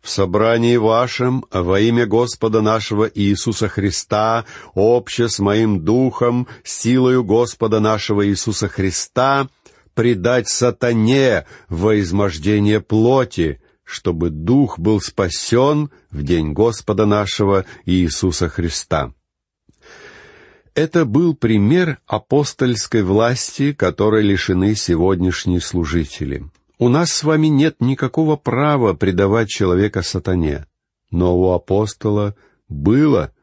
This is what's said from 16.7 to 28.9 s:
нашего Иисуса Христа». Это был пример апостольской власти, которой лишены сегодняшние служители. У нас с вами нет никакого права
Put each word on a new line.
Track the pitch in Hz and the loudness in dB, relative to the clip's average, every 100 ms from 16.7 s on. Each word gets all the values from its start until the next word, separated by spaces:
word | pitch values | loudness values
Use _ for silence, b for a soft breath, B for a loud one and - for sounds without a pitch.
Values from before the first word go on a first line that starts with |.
| 110 - 101 | 0 -2 0
нашего | 104 104 101 - 98 98 - B | 2 2 -2 -2 0 0 -2 B
Иисуса | 87 92 82 - 92 82 85 | -2 0 0 -2 -2 -2 -4
Христа». | - 85 - - 78 62 - _ _ _ _ _ _ B B B B B B B B B | -4 -6 -6 -4 -4 -4 -12 _ _ _ _ _ _ B B B B B B B B B
Это | - 156 170 | -4 0 0
был | 131 127 175 | 2 2 2
пример | 147 113 107 104 175 165 123 - | 0 2 2 4 2 0 -4 -6
апостольской | 107 - 139 143 - 127 113 - 113 | -6 0 0 0 -2 -2 -2 -2 0
власти, | 92 104 117 123 - - 143 | 2 4 2 0 -6 -4 -4
которой | 143 92 - 104 107 | 0 -2 0 0 2
лишены | 101 92 - 92 101 | 2 0 0 0 0
сегодняшние | 110 - 82 92 90 92 85 92 90 | 0 -2 0 0 0 -2 -2 -2 -4
служители. | - 90 80 85 76 - 69 67 73 _ _ - | -2 -4 -2 -4 -4 -8 -8 -8 -12 _ _ -2
У | 120 | 2
нас | 143 170 | 2 0
с | - | -2
вами | 151 156 156 | 0 2 4
нет | 139 156 - | 4 2 0
никакого | 123 135 139 - 156 151 | -2 -2 -4 -2 -2 -2
права | - 117 151 143 110 | -2 0 2 2 2